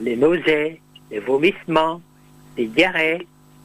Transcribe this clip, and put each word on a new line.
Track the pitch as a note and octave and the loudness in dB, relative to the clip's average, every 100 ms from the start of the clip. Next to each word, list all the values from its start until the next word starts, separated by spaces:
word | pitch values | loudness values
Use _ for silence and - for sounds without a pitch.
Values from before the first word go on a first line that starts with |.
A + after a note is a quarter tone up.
les | A#2 A#2 | -4 2
nausées, | D3+ F3 D#3 D3+ D#3 D#3+ _ - _ | 2 4 2 0 -2 -8 _ -20 _
les | G#2+ | -8
vomissements, | A2 C3+ E3 - - D#3+ D#3+ E3+ - _ _ - - - | -2 2 2 0 -2 0 0 -4 -14 _ _ -20 -14 -6
les | A2+ | -2
diarrhées, | B2 F#3 F3 D#3 F3 F3 _ _ _ | 0 0 0 -2 -2 -8 _ _ _